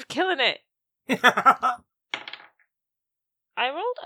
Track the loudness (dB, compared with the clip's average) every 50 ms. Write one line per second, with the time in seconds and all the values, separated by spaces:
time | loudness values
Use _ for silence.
0 | -14 -8 -4 -2 -2 0 0 2 2 0 0 -2 _ _ _ _ _ _ _ _
1 | _ -4 -2 4 4 4 4 6 4 4 4 4 2 -4 -4 -4 -10 _ _ _
2 | _ _ -12 -12 -12 -12 -20 -20 -20 -20 _ _ _ _ _ _ _ _ _ _
3 | _ _ _ _ _ _ _ _ _ _ -6 -4 -4 -4 -4 -4 -6 -6 -8 -8
4 | -10